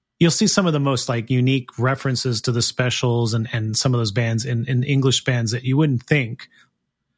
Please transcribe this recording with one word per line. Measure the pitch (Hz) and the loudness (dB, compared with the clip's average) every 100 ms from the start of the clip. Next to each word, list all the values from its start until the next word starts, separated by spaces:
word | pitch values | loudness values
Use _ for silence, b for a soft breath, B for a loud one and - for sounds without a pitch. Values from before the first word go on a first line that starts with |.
| _ - | _ 0
you'll | 165 | 2
see | - 220 | 4 2
some | - 180 | 2 2
of | |
the | 151 | 2
most, | 139 127 - | 0 0 -2
like, | 120 110 | -4 0
unique | 127 127 135 127 - | 0 2 0 -2 -2
references | 127 135 135 120 131 113 | -2 0 -2 -2 -2 -2
to | - | -2
the | 120 | -2
Specials | 117 - 123 - 123 120 117 | -2 -2 -2 0 0 2 0
and, | 113 110 | -2 -2
and | 117 110 107 | -4 -4 -2
some | 135 | 0
of | 123 | 0
those | 113 | 0
bands | 104 117 113 127 | 0 0 -2 -2
in, | 120 113 | -2 0
in | 127 | 0
English | 131 139 135 123 - | 2 2 2 2 0
bands | 123 113 | 0 0
that | 117 127 | -2 0
you | 135 | 2
wouldn't | 156 123 | 2 0
think. | - 151 113 123 - b b _ _ _ _ | 0 0 0 -8 -16 b b _ _ _ _